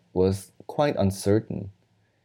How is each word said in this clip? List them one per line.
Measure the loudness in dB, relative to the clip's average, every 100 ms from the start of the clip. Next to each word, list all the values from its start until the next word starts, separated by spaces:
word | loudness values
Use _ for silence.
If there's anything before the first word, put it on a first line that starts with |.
| _
was | 0 2 0 -8 -20 -10
quite | -2 0 2
uncertain. | 0 0 2 2 0 -8 -10 -16 _ _ _ _